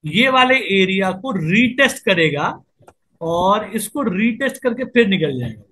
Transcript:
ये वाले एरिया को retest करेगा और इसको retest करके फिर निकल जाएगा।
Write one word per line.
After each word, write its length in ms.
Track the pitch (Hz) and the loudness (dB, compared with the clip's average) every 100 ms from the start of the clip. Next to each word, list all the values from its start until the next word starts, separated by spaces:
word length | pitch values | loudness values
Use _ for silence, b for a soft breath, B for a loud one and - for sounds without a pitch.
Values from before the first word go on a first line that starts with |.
ये 240 | 156 170 262 | -2 0 2
वाले 260 | 262 254 | 4 4
एरिया 560 | 262 190 196 190 190 190 | 2 2 2 2 0 -2
को 200 | 185 262 | -4 -6
retest 720 | 196 156 202 247 254 262 - | -4 0 2 2 2 0 0
करेगा 600 | - 180 156 143 180 - _ _ - _ _ _ | -2 2 2 0 -4 -6 _ _ -20 _ _ _
और 440 | 165 170 185 214 | -4 0 2 2
इसको 380 | 202 220 - 294 | 0 -8 -6 -4
retest 600 | 254 180 226 226 269 269 | -2 0 -2 0 -4 -2
करके 220 | 254 233 | -4 -4
फिर 220 | 240 240 220 | -2 2 2
निकल 300 | 185 151 127 | 2 -2 -4
जाएगा। 220 | 117 107 _ | -8 -12 _